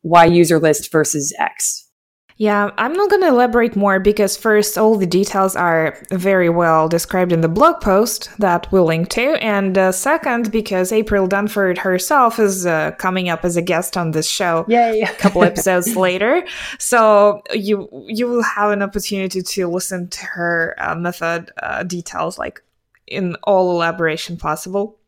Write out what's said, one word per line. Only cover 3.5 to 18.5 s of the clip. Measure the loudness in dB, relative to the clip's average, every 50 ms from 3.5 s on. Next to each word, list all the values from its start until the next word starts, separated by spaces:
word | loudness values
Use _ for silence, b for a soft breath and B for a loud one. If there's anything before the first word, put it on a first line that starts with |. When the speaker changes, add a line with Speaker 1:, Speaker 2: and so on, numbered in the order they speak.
| 4 2 2 2 2
Speaker 2:
more | 2 2 2 2 4
because | 2 2 2 2 0 0 -2
first, | -2 0 2 2 4 2 0 0
all | 2 2 4 4
the | 2 0
details | 0 2 0 0 0 0 0 0 0 0
are | 0 0 2 2 2 0 -2 -4 -8 -10 -8
very | -6 -2 0 2 2 4 2 2
well | 2 2 2 4 4 2 2
described | 2 0 -2 -2 -2 -2 0 2 2
in | 2 2
the | 2
blog | 0 2 4 4 4 2 2
post | 0 2 2 2 2 0 -4 -8 -12 -14 -6 -2
that | 0 0 0 0 -2 0
we'll | 2 2 4
link | 4 2 -2 -2 -4
to. | -2 -2 0 0 0 0 0
And, | -2 -2 0 0 0 2
uh, | 2 2 2
second, | 0 -2 -2 -2 -2 0 -2 -4 -2 -2 -4 -2
because | -2 -4 -4 -2 -2 -2 -2 0
April | 0 -2 0 0 0 0 0
Dunford | 0 0 -2 -2 -2 -2 0 0 0 0
herself | -2 -2 -2 -2 -2 0 0 2 4 4 2 2 2
is, | 0 0 0 -2 -2
uh, | 0 0 0 -2 -4 -6
coming | -4 -4 -2 -2 -2 -2 -2
up | -4 -2 -2
as | -2 -2
a | -2
guest | -2 0 -2 -2 -2 -4 -6
on | -4 -4 -2
this | -2 -2 -2
show | -4 -4 -2 -2 0 0 -2 0
Speaker 1:
Yay. | 0 2 2 2 2 0 -2
Speaker 2:
a | -2 -2 -4
couple | 0 0 0 2 4 2
Speaker 1:
<laughs> | 2
Speaker 2:
episodes | 0 0 -2 0 0 0 0 -2 0
later. | 0 0 0 2 0 0 2 0 0 -2 B B B B B B B
So | -4 0 2 4 6 6 6 6 6 4 2 0 _ -6 -6
you, | -6 -2 -2 -2 -2 -2 -12 -16 -18 -12
you | -8 -4 -4 -2
will | 0 0 -2 -2
have | -2